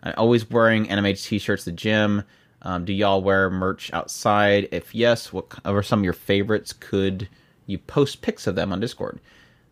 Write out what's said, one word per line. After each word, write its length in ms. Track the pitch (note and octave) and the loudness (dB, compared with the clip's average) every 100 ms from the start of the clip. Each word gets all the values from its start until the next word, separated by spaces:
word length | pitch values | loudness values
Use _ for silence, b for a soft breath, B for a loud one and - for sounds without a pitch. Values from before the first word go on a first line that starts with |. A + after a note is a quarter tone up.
I'm 100 | - - | -8 0
always 320 | A2+ A#2+ A2 | 4 4 2
wearing 400 | A#2 A2+ A2 G#2+ | 4 4 4 2
anime 260 | G2+ G2+ F#2+ | 0 0 0
t-shirts 460 | - G#2 - G2+ | -4 -4 -2 -4
at 40 | - | -4
the 60 | |
gym. 520 | E2+ A2 G#2+ G#2 G2+ G2+ b b b | -6 0 2 2 0 -4 b b b
Um, 200 | - F2+ | -8 -6
do 80 | F2 | -4
y'all 300 | F#2+ G#2 G2 | 0 2 2
wear 280 | F#2+ F#2+ F#2+ | 2 2 2
merch 440 | F#2 F#2 G2 - | 0 -4 -4 -6
outside? 720 | E2+ - - A2+ G#2 G2+ G2+ G2 | -8 -8 -4 0 4 4 4 2
If 200 | E2+ - | -6 -6
yes, 380 | A2 A#2 A#2 - | 0 2 2 -2
what 220 | F#2 - | -10 -10
c-, 60 | - | -10
are 180 | - G2+ | -2 -2
some 180 | G2+ G#2+ | 0 0
of 40 | |
your 80 | F#2 | 0
favorites? 640 | E2+ - G2+ G2 G#2+ - | -2 0 0 2 -2 -4
Could 560 | - - G2+ F#2+ F#2+ G2+ b b b - | -16 -4 0 0 -2 -8 b b b -10
you 120 | F#2 | -10
post 440 | - D3 C#3 - | -4 0 0 -2
pics 240 | - A3 A2 | -6 -6 -4
of 100 | F#2 | -2
them 180 | F#2 | -2
on 80 | F#2+ | -2
Discord?" 400 | A#2+ - G2+ - _ b b b b | -6 -6 -10 -10 _ b b b b